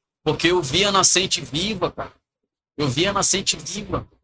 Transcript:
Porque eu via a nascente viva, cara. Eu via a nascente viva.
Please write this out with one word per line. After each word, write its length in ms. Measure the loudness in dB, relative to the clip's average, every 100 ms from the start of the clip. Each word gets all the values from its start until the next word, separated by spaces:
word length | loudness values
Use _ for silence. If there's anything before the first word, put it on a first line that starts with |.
| _ _
Porque 240 | -4 0 2
eu 140 | 2
via 260 | 0 0 2
a 40 |
nascente 480 | 4 4 4 2 -4
viva, 500 | -4 -4 -4 -4 -4
cara. 220 | -6 -12 -14 _ _ _ _ _ -4
Eu 80 | -2
via 220 | 0 0
a 20 |
nascente 440 | 2 2 2 0 -4
viva. 500 | -8 -10 -6 -8 -8 _